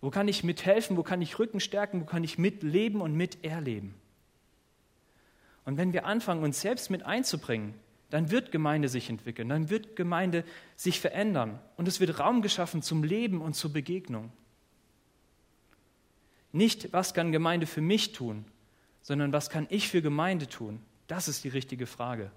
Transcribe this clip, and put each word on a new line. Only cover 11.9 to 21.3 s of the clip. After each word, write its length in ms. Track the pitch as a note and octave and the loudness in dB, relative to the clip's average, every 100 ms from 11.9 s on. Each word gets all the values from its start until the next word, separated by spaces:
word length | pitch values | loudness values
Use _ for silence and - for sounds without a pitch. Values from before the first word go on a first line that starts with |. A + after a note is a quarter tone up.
| F3+ | 2
wird 200 | F#3 D#3 | 2 4
Raum 240 | D3 A#3+ | 4 4
geschaffen 400 | G3+ - F3 E3 | 4 0 0 -2
zum 200 | - D#3+ | 0 2
Leben 380 | D3+ G3+ A#3+ F3+ | 2 2 2 0
und 140 | D#3+ D3+ | -2 -4
zur 180 | D#3+ | -2
Begegnung. 580 | D3+ C#3+ F3+ F#3 A#2 A2+ - _ _ _ _ _ _ _ _ _ _ _ _ _ _ _ _ _ _ _ _ _ | -4 -2 -4 -4 -8 -8 -16 _ _ _ _ _ _ _ _ _ _ _ _ _ _ _ _ _ _ _ _ _
Nicht, 420 | D3 A3 - - | 4 4 4 0
was 220 | F3 F#3 - | 0 2 2
kann 160 | E3+ | 2
Gemeinde 340 | D#3 E3 E3+ D#3+ | 4 4 2 0
für 160 | - | 0
mich 300 | D#3 G#3+ - | 4 4 2
tun, 340 | - A#2+ G#2+ G#2 - _ _ _ _ | -4 -6 -6 -10 -20 _ _ _ _
sondern 320 | - C#3+ C#3+ | -4 0 2
was 160 | C#3+ C#3+ | 2 0
kann 160 | D#3+ D3+ | -4 -2
ich 180 | G3+ - | 0 2
für 140 | F3+ | 2
Gemeinde 440 | D#3 D3 E3+ F#3 C#3 | 2 2 2 0 -4
tun? 320 | - A2 G#2+ - _ _ | -8 -10 -10 -14 _ _
Das 200 | E3+ | -6
ist 160 | E3+ | -4